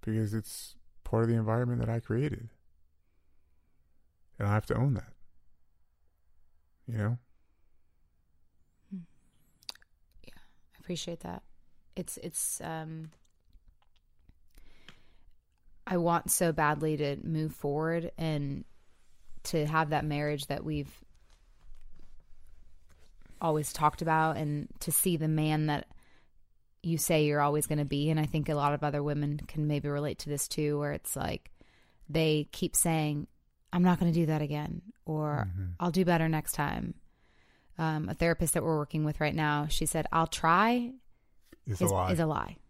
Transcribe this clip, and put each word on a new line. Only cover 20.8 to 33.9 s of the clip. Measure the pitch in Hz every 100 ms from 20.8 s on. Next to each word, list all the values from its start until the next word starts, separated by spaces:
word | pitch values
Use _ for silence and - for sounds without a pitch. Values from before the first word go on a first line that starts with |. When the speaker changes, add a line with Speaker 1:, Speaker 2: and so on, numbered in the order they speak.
| 139 - - - - - - - - - - - - - - - - - - - - - - - - -
Speaker 2:
always | 170 156 147
talked | - 151 -
about | 165 160 160 156
and | 151 147 - -
to | -
see | - 190 165
the | 156
man | 156 156 156 151
that | 147 - - - - - - - _ _ _
you | 165 160
say | - 160 151
you're | 147
always | 143 151 147
gonna | 151 143
be. | 143 151
And | 156
I | 151
think | 156 147
a | 147
lot | 143
of | 147
other | 151 143
women | 143 147 147 151 -
can | - 151
maybe | 147 147
relate | 143 147 -
to | 147
this | 143 -
too, | - 151 147
where | 147
it's | 147 - 135
like | - - - - - _ _ _ -
they | 151 160 151 147
keep | - 180 -
saying, | 175 160 151 147 - _ _ _ _
"I'm | 175
not | 180